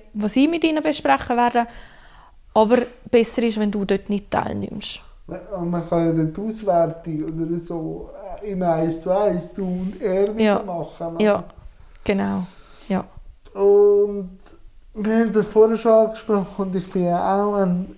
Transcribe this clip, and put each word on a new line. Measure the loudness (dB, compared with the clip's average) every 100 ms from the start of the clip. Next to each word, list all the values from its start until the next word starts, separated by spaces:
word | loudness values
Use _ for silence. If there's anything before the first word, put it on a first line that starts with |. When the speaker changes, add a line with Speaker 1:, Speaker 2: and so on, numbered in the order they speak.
| -12
Speaker 1:
was | -6 -2 2
ich | 2
mit | 2
ihnen | 0 0
besprechen | 0 0 2 0 2 0
werde, | 2 2 -2 -8 -20 -20 -20 -20 -20 -20 -2
aber | 2 4 4 2 -10 2
besser | 4 4 0
ist, | -2 0
wenn | -2
du | -2 0
dort | -2 0
nicht | -6 -2
teilnimmst. | -4 -2 -6 -8 -8 -10 -12 -16 -20 -14
Speaker 2:
Man, | -14 -12 -8 -4
man | -4 -2
kann | 0 2
ja |
dann | 2 -2
die | -2
Auswertung | -8 -4 0 2 2 -2 -8 -6
oder | -6 -6 -4 -4
so, | -6 -8 -8 -10 -12 -16 -14 -12
äh, | -8
im | -4
Eins | 0 0 0 -2
zu | -2
eins, | 2 2 0 -6 -8
du |
und | -6 -4 -6 -4
er | -2 0 0 2
wieder |
Speaker 1:
Ja. | 2 2
Speaker 2:
machen, | -2 -8 -8 -10 -10 0
ne? |
Speaker 1:
Ja, | 2 2 -4 -18 -20 -20 -20 -10
genau. | -4 -2 -2 -4 -6 -14 -20 -20 -6
Ja. | -4 -4 -18 -20 -20 -16
Speaker 2:
Und | 0 4 6 6 6 2 -2 -10 -16 -20 -20 -20 -20 -18
wir | -6 0 2
haben | 2
das | 2 2
vorher | 4 6 4
schon | 4
angesprochen | 6 4 0 -2 -2 -2 -6
und | -4 -4
ich | -4
bin | -2 0
ja | 0 0 0
auch | 0 0
ein, | 0 0 -4